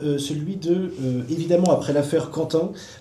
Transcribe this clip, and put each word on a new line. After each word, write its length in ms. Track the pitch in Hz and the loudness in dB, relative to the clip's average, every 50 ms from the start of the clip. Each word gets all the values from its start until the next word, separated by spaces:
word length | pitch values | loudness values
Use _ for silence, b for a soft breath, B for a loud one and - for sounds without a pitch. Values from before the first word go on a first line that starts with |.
| 156 | -2
euh, 160 | 147 143 139 | -2 0 0
celui 380 | - - 156 147 151 180 196 170 | -2 -4 -4 -4 -4 -4 -6 -2
de, 360 | 151 170 175 185 185 175 - 135 | 0 0 2 2 0 -2 -4 -4
euh, 220 | 131 127 127 123 120 135 | -2 -2 -2 -2 -2 -2
évidemment, 400 | 160 170 165 165 175 175 180 175 | -2 -2 0 2 4 4 6 6
après 220 | 147 139 - - 143 | 4 4 2 2 0
l'affaire 360 | 147 143 143 165 156 - - | 0 2 2 0 0 0 -2
Quentin, 400 | - 160 156 - - 160 175 208 208 B B B B B | -4 -4 -2 0 0 0 0 0 -4 B B B B B